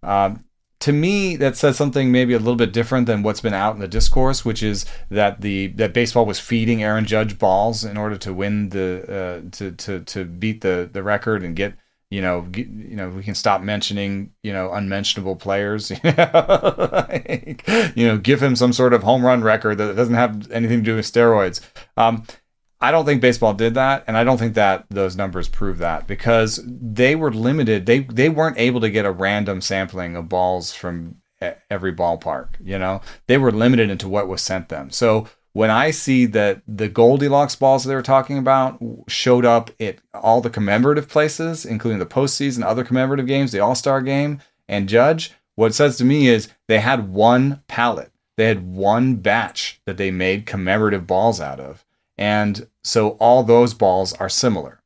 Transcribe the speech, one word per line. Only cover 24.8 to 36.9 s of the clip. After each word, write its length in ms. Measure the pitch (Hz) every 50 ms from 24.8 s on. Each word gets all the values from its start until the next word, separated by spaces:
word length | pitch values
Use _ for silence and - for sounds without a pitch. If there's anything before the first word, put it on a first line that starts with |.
| - _
those 280 | 101 101 98 95 92 92
numbers 320 | 101 95 85 90 85 -
prove 300 | - - 104 95 85 82
that, 280 | 85 85 80 76 - -
because 540 | 98 - - 120 117 113 113 110 110 - -
they 500 | 120 123 - 127 117 107 110 123 131 151
were 180 | 160 160 147 113
limited. 520 | 110 113 120 139 160 135 110 110 101 90
They, 140 | 104 117 139
they 300 | 135 131 117 117 131 160
weren't 280 | 160 151 160 160 127 -
able 220 | 117 123 123 123
to 80 | 113 110
get 160 | 98 110 104
a 60 | 101
random 480 | 92 87 95 98 104 104 104 98 98 92
sampling 560 | 92 - 98 95 95 87 - 92 90 87 85
of 140 | 87 82 82
balls 440 | 92 90 92 92 92 90 85 - -
from 440 | - - 90 87 85 85 85 82 _ _ _ _ _ 95
e-, 60 | 87 82 _ _ _
every 240 | 104 98 90 95 85
ballpark, 580 | 87 87 85 85 80 - 87 76 65 64 - - - -
you 160 | - 95 98
know? 220 | 92 92 95 98 - - - - _ -
They 100 | 120 143
were 140 | 135 123
limited 380 | 104 110 113 123 131 117 113 101
into 180 | 98 92 - 95
what 220 | 95 104 101 92
was 120 | 92 90
sent 280 | - - 95 95 - -
them. 220 | 82 76 69 67
So 360 | - - 123 117 107 110 107 - _ _ _ _
when 180 | _ 104 110 110
I 220 | 107 117 139 156
see 340 | 151 - - 135 131 127 123 117
that 340 | 104 110 104 101 95 - _ -
the 200 | 107 101 110
Goldilocks 680 | 107